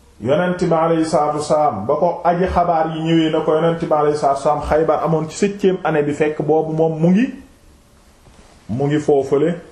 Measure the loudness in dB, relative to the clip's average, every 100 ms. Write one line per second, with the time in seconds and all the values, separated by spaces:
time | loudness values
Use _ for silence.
0 | -20 -8 -2 0 0 -2 0 2 2 0
1 | 0 0 0 -2 -2 0 0 -2 -2 0
2 | 0 0 -2 0 0 0 0 0 -2 -4
3 | 0 2 2 0 0 0 0 -2 0 0
4 | 0 0 0 0 0 -2 0 0 2 0
5 | 0 -2 -2 -2 -4 0 0 0 0 0
6 | 0 0 -2 -2 0 0 0 0 0 2
7 | 2 2 2 -4 -20 _ -20 -20 _ _
8 | _ _ -20 -20 -20 -20 -10 -4 0 0
9 | 2 2 2 2 0 -2 -10